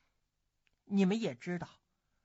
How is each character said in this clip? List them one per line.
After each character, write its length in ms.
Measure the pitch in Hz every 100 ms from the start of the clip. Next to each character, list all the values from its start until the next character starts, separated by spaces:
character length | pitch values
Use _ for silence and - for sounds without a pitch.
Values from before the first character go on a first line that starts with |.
| _ _ _ _ _ _ _ _ -
你 180 | 196 190
们 140 | 220
也 140 | 208 123
知 220 | - 175
道， 80 | 175 - _ _ _ _